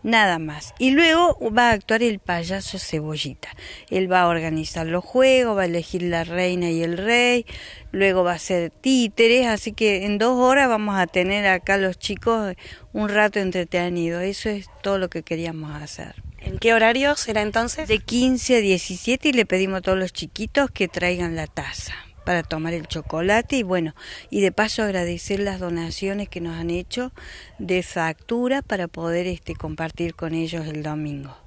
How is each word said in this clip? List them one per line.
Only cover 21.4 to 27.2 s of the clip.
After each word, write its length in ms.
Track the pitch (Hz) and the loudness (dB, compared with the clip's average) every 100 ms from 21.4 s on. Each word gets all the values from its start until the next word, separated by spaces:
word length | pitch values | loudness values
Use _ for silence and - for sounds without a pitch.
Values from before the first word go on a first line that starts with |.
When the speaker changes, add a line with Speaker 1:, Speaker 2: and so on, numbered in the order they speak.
| 156 | -6
Speaker 1:
taza 460 | - 139 - - - - - - | -8 -10 -10 -12 -12 -16 -10 -2
para 180 | 175 | -2
tomar 320 | 160 160 160 170 | -2 -6 -4 -6
el 100 | 156 | -6
chocolate 680 | 160 - 156 180 214 240 277 | -10 -6 -2 2 2 2 -2
y 80 | |
bueno, 320 | 196 185 160 - - - - | 0 0 -2 -8 -18 -18 -6
y 120 | 202 | 2
de 100 | 196 | 2
paso 320 | 185 214 - | 2 -2 0
agradecer 560 | 214 190 175 175 - 196 | -2 -2 -4 -6 -4 -2
las 200 | 202 185 | -2 -4
donaciones 680 | 180 170 165 165 196 202 196 | -4 -4 -6 -6 -4 -4 -6
que 120 | 180 | -8
nos 180 | 170 165 | -8 -6
han 100 | 170 | -4
hecho 420 | 170 180 - 254 - | -4 -4 -6 -6 -10